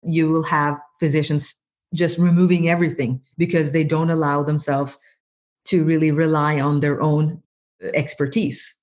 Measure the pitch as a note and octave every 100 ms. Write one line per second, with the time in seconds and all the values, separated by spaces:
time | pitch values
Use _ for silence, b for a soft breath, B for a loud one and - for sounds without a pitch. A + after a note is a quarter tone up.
0 | F3 D#3+ D#3+ D#3+ D#3 D#3 D3 C#3+ - _
1 | D#3+ D3+ D3 D3+ C#3+ - _ _ _ E3
2 | E3+ E3+ F3 E3+ F3+ F3 E3 E3+ E3+ -
3 | B2 C3 _ - E3+ F3 D3+ D#3+ D3+ D#3
4 | E3 E3 D3 C#3+ D3 D3+ D3 C#3 C#3 -
5 | b b _ _ _ _ - F#3 D#3 D#3+
6 | D#3 D3+ D#3+ D#3 D3 D3+ C#3 D3 D3 C#3+
7 | D3+ D3+ D#3 E3 _ _ _ _ F#2 -
8 | C3+ - C#3 A3+ E3+ - - _